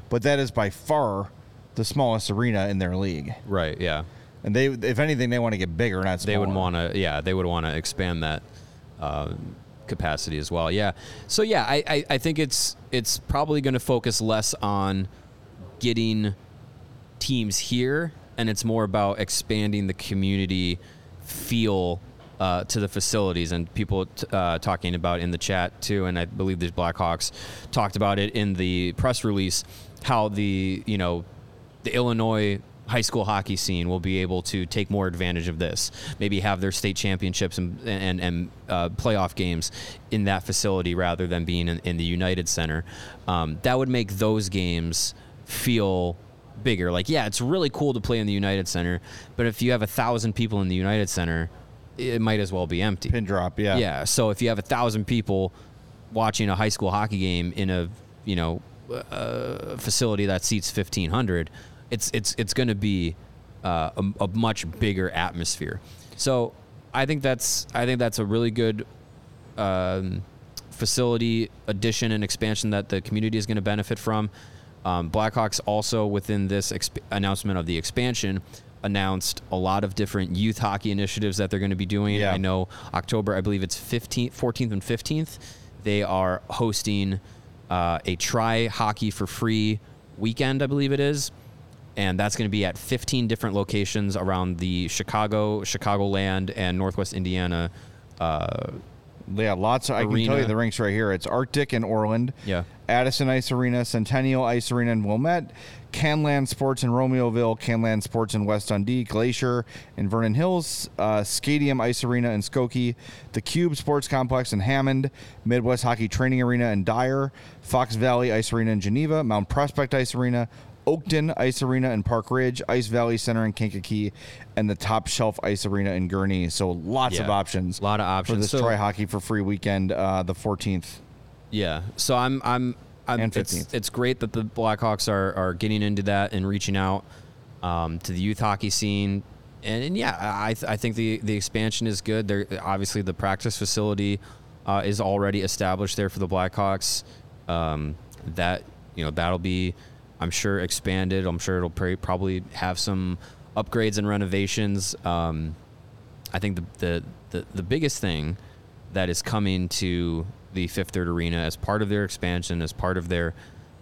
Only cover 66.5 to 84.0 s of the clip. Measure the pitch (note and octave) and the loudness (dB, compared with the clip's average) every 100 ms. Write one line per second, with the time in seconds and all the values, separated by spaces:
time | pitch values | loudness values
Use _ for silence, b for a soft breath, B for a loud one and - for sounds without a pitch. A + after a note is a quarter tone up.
66.5 | - - - - B2 C3+ D3+ C3+ B2+ - | -6 -20 -20 -6 -2 0 2 0 0 0
67.5 | - - A#2 B2 B2+ A#2 A2+ G2+ A2+ A#2 | -2 -2 0 0 2 0 0 0 2 2
68.5 | A2 A2+ G#2 - - - - - - - | 2 2 0 -6 -14 -20 -20 -20 -20 -12
69.5 | - G2+ F#2 F#2 F#2+ F#2+ F#2 - - - | -4 0 0 0 0 -2 -4 -8 -16 -20
70.5 | - - - A2+ - A#2+ A#2 A#2 A2+ A2 | -18 -16 -4 0 2 2 2 2 2 0
71.5 | - - G2 A2+ - A2+ G#2+ G2+ - G#2+ | -4 -6 0 0 2 0 0 0 -2 -2
72.5 | G#2+ A2 G2+ G2 F#2+ - G#2+ A2 A2 G2+ | 0 0 0 0 -4 -2 0 0 0 0
73.5 | G#2+ G2 G#2 - A2+ A2+ G#2+ G#2 B B | 0 0 0 0 -2 0 0 0 B B
74.5 | B B - F#2 F2 E2 G#2 G#2+ A#2 G#2+ | B B -6 -2 0 0 0 2 2 0
75.5 | - - G#2+ - A2+ G#2+ G2+ - G#2 F#2+ | 0 0 0 2 2 2 0 0 0 2
76.5 | G2+ - G2+ - - - G2+ G2 G2+ G2+ | 0 0 -4 -4 -6 -4 0 0 0 0
77.5 | F#2 E2 E2 - B2 B2 A#2 G2 F#2+ B | 0 0 -2 -2 0 0 0 -2 -2 B
78.5 | B B - G2+ G2 F#2+ F#2 - - - | B B -6 -2 0 2 0 -2 -6 -4
79.5 | F#2 F#2 G2 G2+ F#2+ G2+ G2+ F#2 F2+ A2 | 0 2 2 0 -2 -2 0 0 0 0
80.5 | G#2+ G#2+ G2 G#2+ G2+ G2 - G#2 F#2+ F#2+ | 2 0 0 0 0 0 0 0 0 0
81.5 | G2 G2 F#2+ F#2+ G2+ G#2 G#2 G2 F#2+ F#2+ | 0 0 0 0 0 2 2 2 2 2
82.5 | F#2 F#2 B B F2 - A2+ G2+ F#2+ G2 | 2 0 B B -6 -2 0 0 0 0
83.5 | G2+ F#2+ - - A#2+ | 0 -2 -6 -4 -4